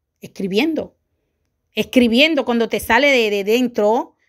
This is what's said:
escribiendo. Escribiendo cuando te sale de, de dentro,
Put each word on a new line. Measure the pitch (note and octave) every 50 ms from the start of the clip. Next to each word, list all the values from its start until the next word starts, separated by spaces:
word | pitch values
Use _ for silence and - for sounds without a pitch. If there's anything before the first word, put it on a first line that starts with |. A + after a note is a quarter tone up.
| _ _ _ _
escribiendo. | - E3+ - - G3 F#3+ F#3 G#3 C#4 E4 D#4+ C#4 - - _ _ _ _ _ _ _ _ _ _ _ _ _ _ _ _ -
Escribiendo | A3 G#3+ - - C4 B3 A#3 A3+ A#3+ D4 D#4+ E4 C#4 A#3
cuando | - A#3+ A#3 A3+ G#3+
te | - G#3
sale | - - A3+ A#3+ C#4+ C#4+
de, | C4+ B3 A3+ G#3+
de | G3+ G3+ G3
dentro, | G3 A3 B3 B3+ A#3+ A#3+ - G#3 G#3 A3 B3+ D#4 - _ _ _